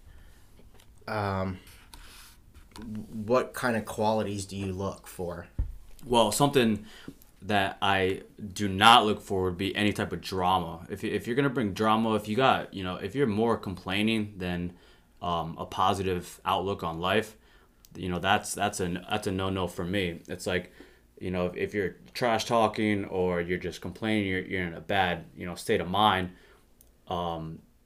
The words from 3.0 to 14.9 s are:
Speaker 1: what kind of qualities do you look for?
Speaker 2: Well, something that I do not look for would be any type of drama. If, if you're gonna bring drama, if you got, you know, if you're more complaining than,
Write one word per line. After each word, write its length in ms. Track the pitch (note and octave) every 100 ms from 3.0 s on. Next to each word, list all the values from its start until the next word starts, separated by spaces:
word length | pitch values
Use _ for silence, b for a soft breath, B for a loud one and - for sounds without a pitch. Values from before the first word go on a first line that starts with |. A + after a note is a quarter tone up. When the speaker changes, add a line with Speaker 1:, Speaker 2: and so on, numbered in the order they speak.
| G#2
Speaker 1:
what 420 | A2+ G#2 B2+ -
kind 220 | - B2+ A2+
of 100 | G#2+
qualities 600 | - G#2+ A2 G2+ G2+ F#2+
do 80 | G2
you 180 | G2
look 320 | F#2 G2 - -
for? 400 | - F2 E2+ - - - - - -
Speaker 2:
Well, 280 | B2+ A#2+ G#2+
something 540 | - C#3+ C#3 A2+ G#2 B B B B - -
that 360 | F#2+ G#2 G2 -
I 420 | G2 F#2+ F#2 F#2+ - - G#2
do 140 | F2+ G2+
not 380 | F#2+ A2+ A#2+ G#2+
look 160 | G#2
for 220 | - G2
would 140 | F#2 F2+
be 180 | G2 -
any 180 | G#2
type 180 | G2 F#2+
of 100 | F2
drama. 640 | - F#2 F2+ F#2+ E2 E2 F2
If, 140 | F#2+
if 240 | A2 G2 A2
you're 80 | A#2+
gonna 140 | C#3
bring 240 | C#3 G#2
drama, 420 | F#2 G#2+ A2 A2+ G#2+
if 120 | G#2
you 80 | G#2+
got, 380 | C3 F#2 -
you 100 | G2
know, 120 | F#2 F2+
if 200 | G2+ C3
you're 120 | C3
more 280 | G#2 A#2 G#2+
complaining 760 | G#2+ F2+ F#2+ G2 G#2+ A2+ G#2 G2+
than, 360 | F2+ F2 F2 - b